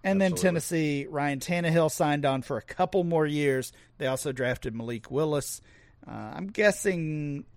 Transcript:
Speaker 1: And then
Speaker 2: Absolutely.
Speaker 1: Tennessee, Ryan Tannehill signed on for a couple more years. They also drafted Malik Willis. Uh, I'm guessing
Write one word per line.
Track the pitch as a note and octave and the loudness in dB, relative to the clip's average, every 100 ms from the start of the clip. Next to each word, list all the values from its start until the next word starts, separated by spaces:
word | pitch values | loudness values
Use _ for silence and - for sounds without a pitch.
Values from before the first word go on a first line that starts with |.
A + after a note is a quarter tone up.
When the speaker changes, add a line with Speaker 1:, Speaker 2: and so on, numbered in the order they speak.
Speaker 1:
And | F#3+ G3 | 2 4
then | F#3+ | 2
Speaker 2:
Absolutely. | E3+ | 4
Speaker 1:
Tennessee, | F#3 E3+ - E3 D3+ C#3+ C#3 | 2 2 0 0 2 0 -2
Ryan | D3+ C#3+ C#3 | -2 -2 -2
Tannehill | - F3 E3+ E3 D#3 | -2 0 4 4 4
signed | - D3+ D3 C#3+ | 2 2 2 2
on | C3 | 0
for | - B2 | -2 -6
a | |
couple | - - F3+ G3 | -6 -2 0 2
more | F3 E3 D3+ | 2 2 2
years. | D3 C#3+ C3 B2 - _ - | 2 2 2 -2 -14 _ -6
They | C#3+ | -2
also | E3+ D3+ | -2 -4
drafted | C3 B2+ B2 C3 A2+ | -2 -2 -2 -6 -6
Malik | A#2 A#2 - | -6 -8 -4
Willis. | C3 D#3 D3 - - - - - _ - | -2 0 -2 -4 -12 -16 -20 -20 _ -14
Uh, | |
I'm | A2 G#2+ - F#3+ | -12 -10 -10 -8
guessing | G#3 G#3 G3 - F3 D#3 D3+ D3 C#3+ - | 2 2 4 -2 -2 -4 -4 -6 -8 -10